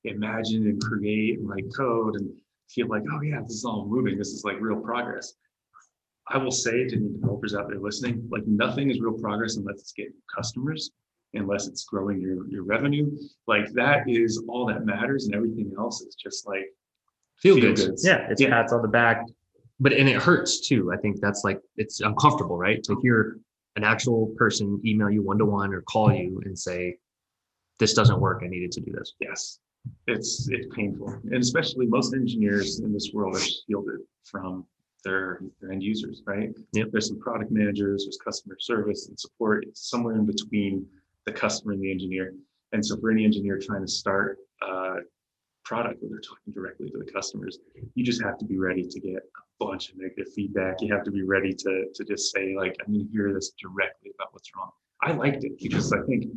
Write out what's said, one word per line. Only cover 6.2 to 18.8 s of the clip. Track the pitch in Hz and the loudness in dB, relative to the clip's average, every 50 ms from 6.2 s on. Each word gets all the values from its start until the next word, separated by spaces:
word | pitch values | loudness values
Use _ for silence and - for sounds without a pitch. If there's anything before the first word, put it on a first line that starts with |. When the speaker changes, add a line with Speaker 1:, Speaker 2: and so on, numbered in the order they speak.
| _ | _
Speaker 1:
I | - 131 135 | -10 -8 -6
will | 131 131 | -6 -4
say | 127 - - 120 113 127 131 | -4 -4 -4 -2 -2 -2 -2
to | 123 113 107 | -2 -2 -4
the | 104 104 | -4 -4
developers | - - - - - - 113 107 104 | -4 -4 -4 -4 -2 -4 -6 -6 -6
out | 101 - | -6 -6
there | - 104 95 | -6 -8 -8
listening, | 98 104 104 - 123 123 117 110 - - | -8 -8 -8 -6 -6 -6 -6 -6 -6 -8
like, | 117 110 107 | -8 -6 -2
nothing | 110 104 101 123 - 123 139 143 139 | 0 0 2 2 0 0 0 0 0
is | 117 104 | 0 0
real | 113 113 110 110 | -2 -2 -2 -2
progress | 110 104 104 107 113 113 113 | -4 -4 -2 -2 -2 -4 -4
unless | 107 98 98 101 - | -6 -6 -8 -10 -10
it's | _ - | _ -16
getting | - - - - - _ _ - - | -12 -12 -12 -12 -14 _ _ -10 -8
customers, | 101 113 - - 123 131 151 156 156 - - _ _ _ _ _ _ _ _ - | -8 -8 -6 -6 -4 -4 -4 -4 -6 -8 -12 _ _ _ _ _ _ _ _ -6
unless | 113 101 98 101 101 - | -6 -2 -2 -2 -2 -4
it's | 95 - - - | -6 -8 -12 -10
growing | - 110 98 98 101 101 92 | -6 -4 -2 -2 -2 -2 -2
your, | 90 95 92 92 - - | -2 -2 -4 -4 -6 -8
your | 95 98 90 | -8 -8 -2
revenue. | 95 107 120 139 143 147 143 147 147 143 147 - - _ _ _ | 0 0 2 2 2 2 2 2 0 -2 -6 -12 -16 _ _ _
Like, | - 107 104 107 - 120 | 2 2 2 2 2 2
that | 123 123 143 143 139 - 131 | 2 6 6 6 4 4 2
is | 120 113 117 110 107 113 - | 4 4 4 4 2 -2 -4
all | - 117 123 123 | -4 -2 -2 0
that | 110 104 - 113 | 0 -2 0 -2
matters, | 107 101 104 117 135 139 131 - | -2 0 0 0 0 0 0 0
and | 104 98 | 0 0
everything | 107 117 110 113 110 101 98 95 | 0 0 0 0 -2 -4 -6 -4
else | 98 110 120 - - | -6 -6 -6 -6 -8
is | - - - | -12 -14 -18
just, | - - 101 - - - | -14 -14 -12 -12 -10 -8
like, | 104 98 98 95 - _ _ _ _ _ _ _ _ _ _ _ _ _ _ | -6 -6 -6 -6 -8 _ _ _ _ _ _ _ _ _ _ _ _ _ _
Speaker 2:
Feel | - 190 190 | 8 10 10
Speaker 1:
feel | 135 117 | 10 8
Speaker 2:
goods. | 101 - 107 95 | 6 6 6 2
Speaker 1:
goods. | 92 92 - - | 2 2 2 4
Speaker 2:
Yeah, | 185 180 - - - | 4 4 4 2 -2
it's | 113 113 | 4 4
Speaker 1:
Yeah. | 135 131 | 6 6
Speaker 2:
pats | 123 117 113 - 120 | 6 4 4 4 2
on | 117 | 2